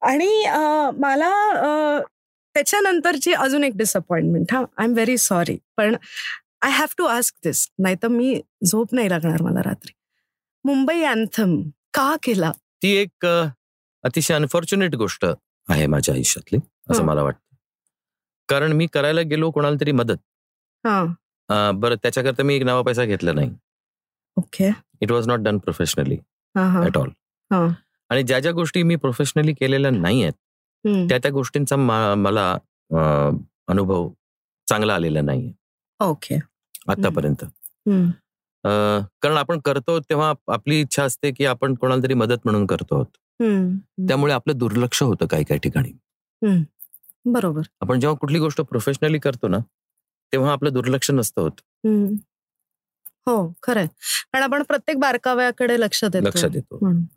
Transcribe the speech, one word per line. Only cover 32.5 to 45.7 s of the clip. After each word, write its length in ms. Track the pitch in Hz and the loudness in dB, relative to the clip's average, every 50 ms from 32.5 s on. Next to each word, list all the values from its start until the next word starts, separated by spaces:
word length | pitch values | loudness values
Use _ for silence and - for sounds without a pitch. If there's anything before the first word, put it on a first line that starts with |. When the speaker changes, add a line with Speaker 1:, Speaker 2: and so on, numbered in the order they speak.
| 95 98 - _ _ _ _ - | 0 -4 -6 _ _ _ _ -4
Speaker 2:
अ, 80 | 80 80 78 76 76 73 73 71 71 71 - - _ _ - - | 0 0 2 2 2 2 2 0 0 -2 -6 -10 _ _ -6 -2
अनुभव 420 | 92 101 95 92 95 87 85 - - _ _ _ _ _ _ _ _ _ - - | 0 0 2 2 0 0 -2 -4 -8 _ _ _ _ _ _ _ _ _ -4 -2
चांगला 260 | 110 107 107 107 101 | -2 0 0 0 0
आलेला 260 | 87 82 80 76 76 | 0 0 0 0 0
नाहीये. 320 | 73 73 67 62 - - - _ _ _ _ _ _ _ _ - | 0 0 -2 -2 -4 -6 -12 _ _ _ _ _ _ _ _ -2
Speaker 1:
ओके. 380 | 208 175 151 - - - 131 156 - _ _ _ _ _ - - - - | -2 -2 -2 -2 -4 -6 -4 -4 -6 _ _ _ _ _ -20 -12 -6 -4
Speaker 2:
आतापर्यंत. 560 | 101 98 98 95 80 - - - 139 - - - - _ - - _ _ - 214 | -4 -2 0 -2 0 0 0 -2 -2 -4 -6 -14 -16 _ -20 -20 _ _ -2 0
Speaker 1:
हं. 180 | 196 185 175 175 175 - _ _ _ _ _ _ _ _ - | 2 2 2 2 0 -4 _ _ _ _ _ _ _ _ -2
Speaker 2:
अ, 360 | 101 104 104 104 104 104 101 101 - _ - | 0 0 2 2 2 2 0 -2 -4 _ -2
कारण 140 | - 147 156 | 0 0 2
आपण 220 | 147 135 - 170 156 | 0 0 -2 -4 -2
करतो 420 | - 143 135 139 - - 170 160 | 0 -2 -2 -2 0 -2 -2 -2
तेव्हा 340 | 143 - 156 147 156 156 147 - - - | 0 0 0 0 2 0 -2 -4 -4 -6
आपली 320 | 113 104 - 143 147 151 | -6 -4 -2 0 0 0
इच्छा 240 | 143 - - 143 143 | 0 -2 -2 -2 -2
असते 260 | 127 - - - 143 | -2 -2 -2 -4 -4
की 140 | 127 - 143 | -2 0 0
आपण 300 | 131 123 - 135 135 131 | 0 0 0 -2 -2 -2
कोणाला 280 | - 127 131 127 131 | 0 0 0 0 2
तरी 120 | 123 127 131 | 0 0 2
मदत 240 | 120 110 113 123 120 - | 2 2 2 0 0 0
म्हणून 220 | 120 107 104 101 | 0 2 2 2
करतो 280 | 90 90 - - - - | 0 -2 -2 -2 -2 -2
आहोत. 480 | 69 - - _ _ _ _ _ - | -2 -2 -4 _ _ _ _ _ -2
Speaker 1:
हं. 320 | 233 220 202 190 185 180 185 | 0 2 2 2 0 0 -2
हं. 320 | 196 - _ - 190 185 180 | -4 -8 _ -8 -4 -2 0
Speaker 2:
त्यामुळे 260 | 135 143 143 147 139 | 0 2 2 0 0
आपलं 180 | 117 - 143 147 | 0 0 -2 -2
दुर्लक्ष 460 | 120 123 107 104 120 123 120 - - | 0 0 0 0 0 0 0 0 0
होतं 240 | 143 123 87 - 82 | 0 0 0 0 0
काही 180 | 78 82 78 76 | -2 0 -2 0
काही 160 | - 76 73 | 0 -2 -2
ठिकाणी. 280 | - 71 | -2 -2